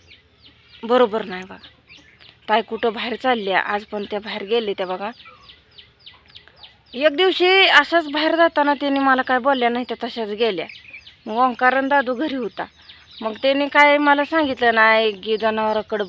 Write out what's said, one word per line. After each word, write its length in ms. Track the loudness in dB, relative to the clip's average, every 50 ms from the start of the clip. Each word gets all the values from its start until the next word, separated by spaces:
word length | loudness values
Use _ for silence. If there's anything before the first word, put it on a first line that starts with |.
| _ -20 -20 -20 _ _ _ _ _ -20 _ _ _ _ -20 -10 -4
बरोबर 420 | 0 2 4 4 2 0 -4 -6
नाही 180 | -6 -10 -12 -14
बघा. 240 | -16 -20 -20 -20 -20 _ _ _ _ -20 -20 -20 _ _ _ -20 -20 -20 _ _ -2
ताई 120 | 0 0
कुठं 320 | 0 -2 -6 -4 -4 -4 -4
बाहेर 220 | -4 -8 -8 -8
चालल्या, 440 | -4 -2 -2 -2 -2 -2 -2 0 0
आज 240 | 0 0 -4 -6 -6
पण 220 | -8 -10 -10 -8 -6
त्या 80 | -8 -8
बाहेर 240 | -8 -8 -10 -10 -6
गेले 300 | -4 -2 -2 -2 -4 -6
त्या 120 | -6 -6
बघा. 240 | -6 -6 -8 -8 -10 -12 -14 -20 -20 -20 -20 _ -20 -20 _ _ _ _ -20 -20 _ _ _ -20 -20 -20 _ _ _ -20 -20 -20 _ _ _ -20 -20 _ _ _ _ -4
एक 220 | 0 0 0 2
दिवशी 520 | 2 2 2 2 2 2 4 4 6 6 6
अशाच 400 | 6 4 4 4 2 0 0 -2
बाहेर 280 | -4 -2 -2 0 2
जाताना 380 | 2 2 2 2 2 0 0 0
त्यांनी 260 | -2 -2 -2 0 0
मला 220 | 2 2 2 2
काय 180 | 0 0 -2 0
बोलल्या 300 | 2 0 0 2 0 0
नाही, 160 | 0 -2 -6 -6
त्या 100 | -8 -8 -10
तशाच 260 | -10 -8 -8 -8 -6
गेल्या. 360 | -4 -2 -2 -2 -2 -4 -8 -10 -12 -20 -20 -20 -20 -20 -20 -20 -20 _ -12
मग 100 | -6 -2
ओंकार 380 | 0 0 0 0 0 0 2 2
आणि 140 | 2 0 2
दादू 260 | 2 0 0 0 -4
घरी 220 | -4 -4 -6 -6
होता, 300 | -6 -8 -8 -8 -10 -12 -12 _ _ -20 -20 -20 -20 -20 -20 -14 -10
मग 120 | -8 -8 -6 -4
त्यांनी 260 | -2 0 0 0 -2 0
काय 300 | 4 4 6 6 6 4
मला 260 | 4 4 2 2 2
सांगितलं 500 | 0 0 0 0 0 -2 0 0 2 4
नाही 360 | 4 4 4 4 4 2 0
की, 260 | -2 -4 -4 -4 -4 -2
"जनावराकडं 680 | 0 -2 -2 0 -2 -2 -2 -2 -4 -4 -4 -6 -4